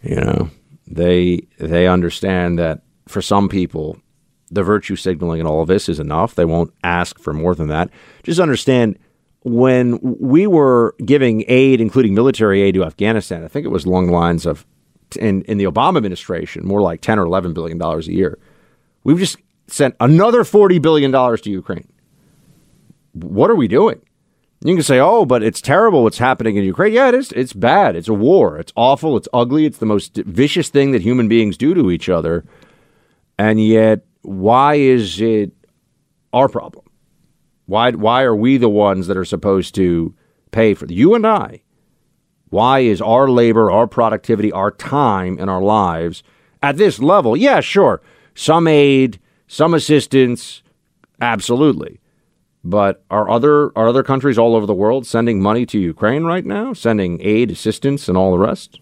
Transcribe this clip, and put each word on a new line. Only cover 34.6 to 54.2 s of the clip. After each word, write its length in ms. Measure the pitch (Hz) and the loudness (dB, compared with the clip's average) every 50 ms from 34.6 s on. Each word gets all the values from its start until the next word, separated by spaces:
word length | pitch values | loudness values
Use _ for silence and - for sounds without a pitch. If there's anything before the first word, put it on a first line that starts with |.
| 139 143 151 | 4 2 2
is 440 | 147 139 131 127 123 110 92 82 92 | 2 2 2 2 2 0 -4 -4 -4
it 320 | 110 113 113 107 104 95 _ _ _ _ _ _ _ _ _ _ _ _ _ _ _ _ | -2 0 0 -2 -2 -4 _ _ _ _ _ _ _ _ _ _ _ _ _ _ _ _
our 160 | - 120 139 131 | 0 0 0 2
problem? 380 | - - - - - - _ _ _ _ _ _ _ _ _ _ _ _ _ _ _ _ _ | 0 -6 -12 -12 -20 -20 _ _ _ _ _ _ _ _ _ _ _ _ _ _ _ _ _
Why, 260 | - 92 107 120 127 | -4 -2 0 0 0
why 300 | 120 87 104 110 120 127 | 0 0 0 0 2 2
are 140 | 135 123 113 | 2 0 0
we 200 | 104 110 127 139 | 0 2 2 2
the 120 | 131 120 113 | 2 2 2
ones 380 | 104 104 104 101 98 92 92 | 2 2 2 2 2 0 -2
that 100 | 85 98 | -4 -4
are 80 | 92 90 | -4 -4
supposed 500 | - - 85 - 101 98 95 85 - - | -6 -8 -4 -2 0 0 0 -2 -4 -2
to 380 | 98 92 90 85 85 82 82 - _ _ _ _ _ _ _ | 0 0 0 0 0 -2 -6 -8 _ _ _ _ _ _ _
pay 220 | - 110 113 110 98 | -2 0 2 2 2
for 100 | - - | -2 -6
it? 60 | - | -10
You 240 | 87 92 123 180 226 | -2 2 4 4 4
and 120 | 240 214 | 4 2
I. 360 | 226 220 190 - - 113 - _ _ _ _ _ _ _ _ _ _ _ _ _ _ _ _ _ _ | 0 0 0 -4 -8 -14 -20 _ _ _ _ _ _ _ _ _ _ _ _ _ _ _ _ _ _
Why 300 | - 98 110 123 135 135 | -2 0 2 2 4 4
is 200 | 131 117 104 85 | 2 2 0 0
our 300 | 92 104 113 123 139 135 | 0 2 2 4 4 4
labor, 400 | 123 120 120 117 110 113 113 101 | 4 4 4 4 4 4 2 4
our 160 | 87 107 120 | 4 2 0
productivity, 680 | 107 - - 117 110 107 101 _ - 117 101 107 107 | 0 0 0 0 0 0 -4 _ -2 -2 0 0 -4
our 180 | - 95 95 104 | -2 -2 -4 -4
time, 680 | - _ - - 131 143 143 120 101 95 92 90 92 - | -4 _ -10 -6 -2 0 0 0 0 -2 -4 -6 -6 -6
and 80 | 92 95 | -6 -4
our 140 | 95 92 | -4 -2
lives 600 | 95 101 107 110 98 90 85 82 82 85 85 - _ _ _ _ _ _ _ _ | 0 0 0 0 0 -2 -2 -4 -6 -8 -8 -10 _ _ _ _ _ _ _ _
at 140 | - 139 143 | -4 -4 0
this 220 | 151 214 196 - - | 2 0 0 0 0
level? 360 | 127 151 190 208 147 117 110 | 0 2 2 4 2 2 0
Yeah, 260 | 151 233 277 262 170 | 2 2 2 2 2
sure. 420 | 131 - - 196 190 131 - - _ _ _ _ _ _ _ | 0 0 0 2 2 2 2 -2 _ _ _ _ _ _ _
Some 340 | - - - 156 170 165 160 | -8 0 2 2 4 4 4
aid, 500 | 156 147 143 143 139 135 131 123 104 - _ _ _ _ _ | 4 4 4 4 4 2 2 0 -2 -10 _ _ _ _ _
some 260 | _ - - 151 165 | _ -2 0 0 2
assistance, 920 | 170 151 - - 151 143 - - - 135 131 123 120 120 - - - - _ _ _ _ _ _ _ _ _ _ _ _ | 2 0 2 2 2 0 2 2 2 2 4 2 0 -6 -8 -18 -20 -20 _ _ _ _ _ _ _ _ _ _ _ _
absolutely. 800 | 120 120 113 101 - - 120 127 151 151 120 76 71 - - _ _ _ _ _ _ _ _ _ _ _ _ _ - | -4 -4 -4 -4 -2 -4 -2 0 0 -2 -2 -2 -8 -16 -18 _ _ _ _ _ _ _ _ _ _ _ _ _ -10
But 400 | 87 90 104 101 98 95 _ _ _ | -4 -2 0 0 0 -2 _ _ _
are 180 | - 104 107 90 | -4 -2 0 0
other, 480 | 110 117 120 147 147 147 147 - _ | 0 2 2 2 2 2 0 -2 _
are 120 | 110 113 113 | 0 0 2
other 140 | 120 135 | 2 0
countries 360 | 135 - 135 131 | 0 0 -2 0